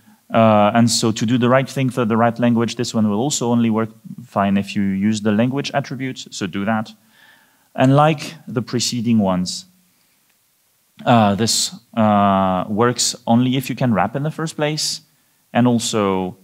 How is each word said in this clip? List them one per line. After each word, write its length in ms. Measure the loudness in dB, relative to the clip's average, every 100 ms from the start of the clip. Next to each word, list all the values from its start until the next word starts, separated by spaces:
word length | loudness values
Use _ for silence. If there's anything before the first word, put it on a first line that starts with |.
| _ _ -2
Uh, 400 | 2 4 6 4 4
and 160 | 2
so 200 | 2 -2
to 140 | 0 0
do 140 | 2
the 100 | 4
right 180 | 2 0
thing 220 | -4 -4
for 160 | -2 0
the 100 | 2
right 220 | 2 2
language, 380 | 0 2 0 -4
this 180 | -4
one 160 | 0 0
will 100 | 0
also 300 | -2 -2 0
only 220 | 0 0
work 180 | 0 -4 -8 -18 -18
fine 320 | -6 -2 0 0
if 200 | -2 -4
you 80 |
use 380 | -4 0 -2 0
the 100 | 0
language 400 | 0 0 -4 -4
attribute, 540 | -4 -6 -8 -10 -12 -14
so 160 | -10 -8
do 180 | -6 -4
that. 260 | -4 -6 -14 _ _ _ _ _ _ _ 0
And 200 | 4 4
like 400 | 4 0 -8 -16 -10
the 140 | -8
preceding 560 | -4 -4 -4 -4 0 2
ones, 480 | 2 0 -4 -8 -14 _ _ _ _ _ _ _ _ _ _ _ _ -4 4
uh, 280 | 6 6
this, 400 | 2 0 -2 -4 -8 _ 0
uh, 680 | 2 4 4 2 2 -2 -2
works 480 | 0 0 0 -4 -4 0
only 320 | 2 2 -2
if 100 | -4
you 60 | -4
can 200 | 0 0
wrap 200 | 0 -2
in 60 |
the 100 | -6
first 240 | -6 -8 -4
place, 460 | -4 -4 -6 -8 _ _ _ _ _
and 140 | 0 2
also 720 | 0 -2 -2 0 0 -4 -8